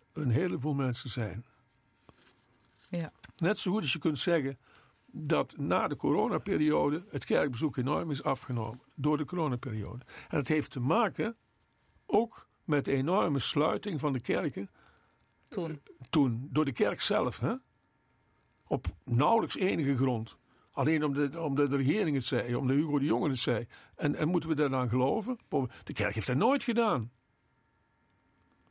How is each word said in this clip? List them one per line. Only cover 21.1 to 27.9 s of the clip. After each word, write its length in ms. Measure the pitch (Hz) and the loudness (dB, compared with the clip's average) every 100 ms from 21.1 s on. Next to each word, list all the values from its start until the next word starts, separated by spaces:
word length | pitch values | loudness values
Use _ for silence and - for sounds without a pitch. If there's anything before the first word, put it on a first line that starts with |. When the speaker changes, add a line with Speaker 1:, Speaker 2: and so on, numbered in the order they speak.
| 139 143 127 | 2 0 0
Speaker 1:
omdat 340 | 165 139 143 | -2 2 2
de 60 | 135 | 2
regering 400 | 127 202 180 139 | 2 2 2 0
het 80 | |
zei, 300 | 123 123 117 | 0 0 0
omdat 220 | 120 131 139 | 0 2 2
Hugo 220 | 160 143 | 2 2
de 60 | |
Jonge 240 | 143 233 175 | 2 2 2
het 100 | 127 | 0
zei. 280 | - 117 117 - - - | 0 0 -4 -12 -20 -4
En, 180 | 151 | -2
en 140 | - 156 | 0 0
moeten 200 | 180 160 | 0 0
we 60 | |
daar 140 | 147 143 | 0 2
dan 180 | 131 123 | 2 0
geloven? 500 | 123 131 190 208 240 _ 147 127 - | 2 2 0 -2 -8 _ -2 -2 -6
De 80 | - | -12
kerk 220 | - 95 | -4 -2
heeft 120 | 110 104 | -2 -2
dat 100 | 127 | 2
nooit 260 | 220 277 | 2 2
gedaan. 460 | - 226 226 151 113 - _ _ _ _ _ _ _ | 0 0 2 0 -2 -10 _ _ _ _ _ _ _